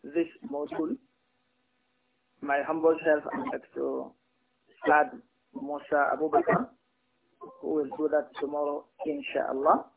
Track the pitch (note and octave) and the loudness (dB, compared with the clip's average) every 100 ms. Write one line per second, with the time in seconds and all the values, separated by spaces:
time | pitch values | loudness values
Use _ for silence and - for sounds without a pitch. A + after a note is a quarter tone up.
0 | - D#3 E3 - - C#3+ D3 E3 D#3+ - | -4 -4 -4 -6 -10 -6 -6 -4 -4 -6
1 | _ _ _ _ _ _ _ _ _ _ | _ _ _ _ _ _ _ _ _ _
2 | _ _ _ _ C#3+ C#3 D3 D#3+ D#3+ D#3+ | _ _ _ _ -2 -2 0 2 4 4
3 | D#3+ D3+ C#3+ C3 B2+ B2+ - C#3 C#3 C3+ | 2 2 0 -6 -6 -8 -10 -6 -4 -4
4 | C3 _ _ _ _ _ _ _ - D3+ | -8 _ _ _ _ _ _ _ 4 4
5 | C#3+ A#2+ _ _ _ C3 C#3 D3 - D3 | 4 -2 _ _ _ -12 -8 -8 0 2
6 | C#3+ C3 D3+ D3 - - B3+ _ _ _ | 2 2 2 2 4 2 0 _ _ _
7 | _ _ _ _ - - D#3 D#3 C3+ C3 | _ _ _ _ -20 -10 -2 0 -2 -2
8 | D3+ D3+ - - C#3+ D3 D3 D3 - _ | 0 0 -2 -6 -4 -2 -2 -4 -10 _
9 | - C#3+ - - - C3+ D3 - - | -6 -6 -4 -2 -2 2 4 4 2